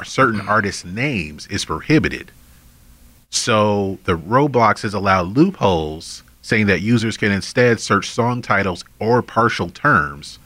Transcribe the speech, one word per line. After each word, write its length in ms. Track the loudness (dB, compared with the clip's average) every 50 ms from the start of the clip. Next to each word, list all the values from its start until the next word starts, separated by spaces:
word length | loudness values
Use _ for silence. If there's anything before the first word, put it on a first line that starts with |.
| -6
certain 380 | -6 0 0 0 2 0 -2
artists' 420 | -2 0 0 0 0 -2 -6 -8 -10
names 640 | -10 -6 -4 -4 -4 -4 -4 -6 -8 -10 -16 -12
is 180 | -8 -8 -8 -6
prohibited. 640 | -6 -8 -6 0 2 2 2 2 0 -4 -6 -12 -16 -20 -20 -20 -20 -20 -20 -20 -20 _ _ -20 -20 -20 -20 -20 -20 -20 _ _ -8
So 680 | -6 -4 -2 2 2 2 4 2 2 0 0 -2 -4 -6 -2
the 140 | -2 -2 -2
Roblox 640 | -2 0 2 2 2 4 4 4 4 4 2 2
has 100 | -2 -6
allowed 420 | -4 -2 2 2 2 2 2 0 4
loopholes, 880 | 4 4 4 2 0 2 2 2 2 0 -4 -8 -10 -12 -14 -16 -18 -18 _ -20 _
saying 240 | -4 -2 0 2 2
that 160 | 2 2 2
users 340 | 2 2 2 2 2 -2 -2
can 160 | -2 0 0
instead 480 | 0 0 -4 -4 0 2 4 4 2 2
search 300 | 0 0 0 0 0 -2
song 320 | -2 0 0 0 0 -2
titles 420 | -2 -2 0 0 0 -2 -4 -6 -10 -16 -10 -4
or 240 | 0 2 2 2
partial 480 | 2 0 0 2 2 2 2 -2 -6 -6
terms 680 | -6 -2 0 2 2 2 0 -2 -8 -12 -16 -18 -18 -20 -20